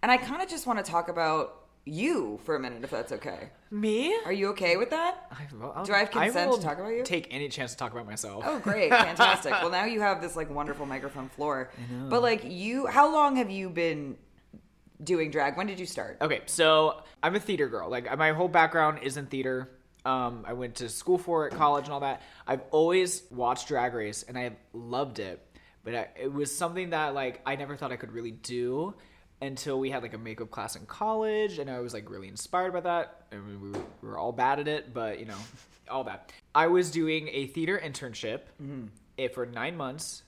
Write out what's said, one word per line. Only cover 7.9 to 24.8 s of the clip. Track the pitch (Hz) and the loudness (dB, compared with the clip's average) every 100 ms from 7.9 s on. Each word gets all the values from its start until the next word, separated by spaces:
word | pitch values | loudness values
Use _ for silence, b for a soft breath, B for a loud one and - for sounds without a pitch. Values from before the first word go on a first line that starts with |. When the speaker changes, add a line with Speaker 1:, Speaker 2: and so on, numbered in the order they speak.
Speaker 2:
about | 117 107 | -6 -10
myself. | 107 107 98 | -10 -8 -6
Speaker 1:
Oh, | 269 302 | -4 -2
great. | 202 214 170 | 0 2 6
Speaker 2:
<laughs> | 240 190 | 8 6
Speaker 1:
Fantastic. | 170 233 202 147 | 6 6 6 2
Well, | 196 175 | 2 2
now | 180 | 2
you | 214 226 | 0 2
have | 208 190 | 2 2
this, | 170 | -2
like, | 165 151 | -6 -6
wonderful | 143 147 143 | -4 -4 -6
microphone | 139 135 139 139 131 | -6 -6 -8 -10 -12
floor. | - 147 135 127 - | -4 -2 -2 -4 -8
Speaker 2:
I | 120 | -8
know. | 123 135 | -8 2
Speaker 1:
But, | 233 | 4
like, | 240 220 | 4 4
you, | - 180 208 254 269 | -2 -6 -4 -2 2
how | 247 302 | 8 8
long | 311 285 262 | 8 6 4
have | 220 | 0
you | 196 190 | -2 -4
been | 170 170 151 139 - - _ _ - _ _ _ _ | 0 0 0 -6 -12 -16 _ _ -20 _ _ _ _
doing | 156 175 156 | 0 0 2
drag? | 151 143 139 | 0 0 0
When | 202 | -4
did | 185 | -6
you | 180 | -8
start? | - - - | -6 -8 -2
Speaker 2:
Okay, | 156 135 - | 0 0 -2
so | - 160 156 156 - B B | 4 8 8 6 2 B B
I'm | 156 196 | 0 0
a | |
theater | - 175 139 | 0 0 2
girl. | 110 82 | 0 -4
Like, | 123 123 139 | -4 -2 2
my | 156 | 4
whole | 156 180 | 4 4
background | 165 160 165 151 151 | 6 6 6 4 4
is | 127 139 | -4 -6
in | 135 | -6
theater. | 135 131 127 127 - _ _ | -4 -2 -2 -6 -16 _ _
Um, | 131 131 123 120 | -2 0 0 -4
I | 104 | -8
went | 123 123 120 | -6 -6 -6
to | 120 | -8
school | - - 180 | -6 2 2
for | 180 165 151 | 4 0 0
it, | |
college | - 151 143 | 4 4 4
and | 139 | 0
all | 143 | -4
that. | 139 135 B B - | -2 -4 B B -2
I've | 131 - | -2 2
always | 156 165 185 180 175 - | 4 6 6 4 -2 -8
watched | 127 120 127 - | -2 0 0 -2
Drag | 143 123 | 0 0
Race, | 120 104 104 | -2 -4 -6
and | - 123 | -8 -6
I | 123 110 _ | -6 -8 _
loved | 117 | -14